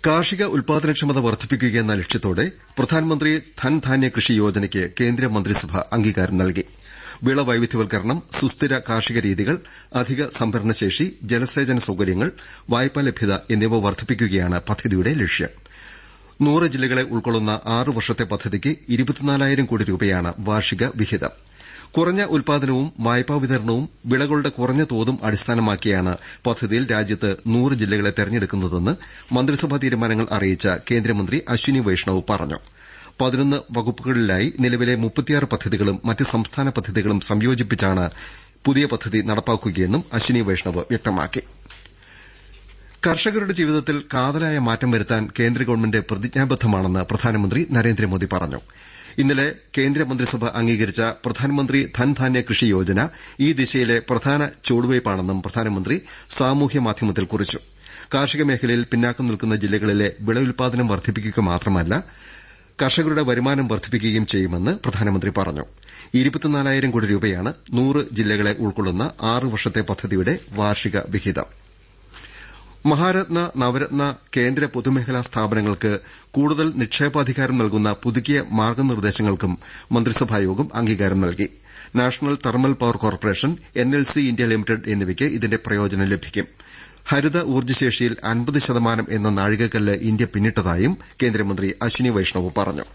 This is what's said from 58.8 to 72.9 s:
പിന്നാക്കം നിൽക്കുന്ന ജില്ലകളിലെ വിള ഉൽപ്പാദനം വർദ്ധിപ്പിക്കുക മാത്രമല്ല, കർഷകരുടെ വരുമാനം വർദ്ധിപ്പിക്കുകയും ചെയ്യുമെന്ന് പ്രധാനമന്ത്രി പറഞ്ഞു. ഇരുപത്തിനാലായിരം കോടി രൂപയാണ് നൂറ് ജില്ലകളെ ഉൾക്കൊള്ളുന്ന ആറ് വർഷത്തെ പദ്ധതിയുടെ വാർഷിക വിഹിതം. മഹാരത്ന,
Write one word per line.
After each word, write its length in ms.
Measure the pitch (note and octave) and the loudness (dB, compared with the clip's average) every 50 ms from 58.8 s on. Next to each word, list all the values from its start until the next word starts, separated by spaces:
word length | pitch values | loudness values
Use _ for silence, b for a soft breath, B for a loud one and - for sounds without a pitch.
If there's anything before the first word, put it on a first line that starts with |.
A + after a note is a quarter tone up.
| A#2+ | 0
പിന്നാക്കം 440 | - - A#2 A#2+ B2 A#2+ - C3 A#2+ | 0 0 2 2 0 0 -2 -2 -2
നിൽക്കുന്ന 280 | A2 G2 - A2 G#2+ | -2 -2 0 0 0
ജില്ലകളിലെ 580 | G#2 F#2+ G2+ G2+ G#2+ G2+ G#2+ G2+ G#2 G#2 G2 - - | 0 0 0 0 2 2 2 2 4 2 0 -2 -2
വിള 180 | G#2 G#2 A2+ A#2+ | -2 0 2 2
ഉൽപ്പാദനം 480 | C3+ B2+ B2 - B2+ B2+ A#2 B2 B2 A2+ | 2 0 0 0 -2 0 0 0 0 0
വർദ്ധിപ്പിക്കുക 560 | G2+ F#2 - - - - G#2 A2 G2+ - G#2+ | 0 0 0 -2 -2 -2 -4 -2 0 0 2
മാത്രമല്ല, 500 | F2+ F2 F2 - G#2+ F#2+ F2+ E2 E2 G2+ D#3+ G3 B B B B B B B B B B B B B B - | 2 2 0 0 2 2 2 2 2 0 -2 -2 B B B B B B B B B B B B B B -2
കർഷകരുടെ 440 | C#3 C3 - - D#3+ D#3 D#3 D3+ | -2 0 2 2 2 2 2 2
വരുമാനം 460 | D3+ B2 B2 A#2+ A#2+ C3+ C#3+ C3+ C3+ A#2 | 2 2 2 2 2 2 2 2 0 0
വർദ്ധിപ്പിക്കുകയും 580 | A2 G#2 - - B2 A2+ G#2 A2+ G#2+ A2 G#2+ | -2 -4 -2 -2 -2 0 0 2 2 2 0
ചെയ്യുമെന്ന് 520 | - - G2 F#2+ F2+ F2 F2 F2+ A#2+ F#3 A3 | 0 0 0 0 0 0 0 0 0 0 0
പ്രധാനമന്ത്രി 540 | - - F#2+ F#2+ G#2 G#2 G2 F#2+ F2 G2+ | -2 -4 -2 0 0 0 0 0 0 0
പറഞ്ഞു. 340 | F#2 G2+ F#2+ E2+ D2 C#2+ - - - - B B B B B B B | -2 -2 -2 -2 -4 -6 -8 -10 -14 -20 B B B B B B B
ഇരുപത്തിനാലായിരം 800 | B2 C3 C#3+ - D#3 - D3+ D3 C#3+ C#3 C#3 C3+ C3+ C3+ C3 | 2 2 2 0 0 -2 0 0 2 2 2 2 2 0 2
കോടി 140 | A2+ A#2 G#2+ | 0 0 0
രൂപയാണ് 480 | G2+ G2+ G2 - G#2+ F#2+ F2 F2+ B2 D#3+ - - - - | 2 0 2 2 0 -2 -2 -4 -6 -6 -8 -12 -4 0
നൂറ് 320 | A#2+ B2+ C3+ C#3+ D3 C#3+ - - | 0 2 2 2 0 -2 -2 -2
ജില്ലകളെ 420 | G2+ A2 G#2 G#2 G#2 G#2 G#2 G#2 - | -2 0 0 2 2 2 0 0 0
ഉൾക്കൊള്ളുന്ന 520 | A#2+ G#2 F#2 - G#2 F#2+ F2 F#2 A#2 D#3+ - - | -2 -2 -2 0 -2 0 0 0 -2 -4 -4 -4
ആറ് 220 | A2 A2 A#2 B2 B2+ | -2 0 0 0 0
വർഷത്തെ 380 | C3 G#2+ G#2 - - F#2 - | -2 -4 -2 -4 -2 -2 -2
പദ്ധതിയുടെ 580 | G#2 - G2+ - - G2+ G2+ F#2+ F#2 G#2+ D#3+ - - - | -2 -2 -4 -4 -2 -2 0 0 2 0 0 -2 -6 -10
വാർഷിക 460 | G#2 G2+ G#2 G#2 G#2 - - G#2+ F2 G2+ - - | -4 -2 0 0 0 0 -2 -4 -4 -4 -6 -2
വിഹിതം. 380 | F#2 G#2 - G#2 F2+ - - - - - - - - _ - - - - - - B B B B B B B B B B B B B B - | -6 -4 -2 -2 -4 -4 -6 -8 -10 -20 -20 -20 -20 _ -20 -20 -20 -20 -20 -20 B B B B B B B B B B B B B B 2
മഹാരത്ന, 680 | D3 | 2